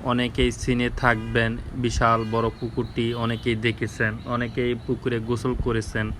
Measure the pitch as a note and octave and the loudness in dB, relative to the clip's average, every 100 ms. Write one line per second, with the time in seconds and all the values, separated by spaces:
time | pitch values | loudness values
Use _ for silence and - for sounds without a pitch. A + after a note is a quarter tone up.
0 | C3+ B2 B2 B2+ B2 A2 - B2 B2 - | 2 2 2 2 2 2 0 2 2 2
1 | B2+ A2 A2+ A#2 A2+ A#2+ - C3+ A#2+ A2+ | 2 2 2 2 2 0 -6 -2 0 4
2 | A#2 A2+ A2 A2+ A2+ A2+ A#2+ A2+ A2+ - | 4 4 2 0 0 -2 -6 -4 -4 -2
3 | A#2 A#2 A2+ A#2 B2 A2+ A#2 A2+ A2 - | -2 0 -2 0 0 2 0 0 -4 0
4 | A2+ A2 B2+ A#2+ A#2+ A#2 B2 A#2 - A#2+ | 0 0 -4 -4 -2 -2 0 -2 -2 -2
5 | C3 A#2 A2+ A#2+ B2+ B2 B2 A2+ G#2 A2+ | -2 -2 -2 -2 0 0 0 0 -2 -2
6 | A2 G#2+ | -2 -4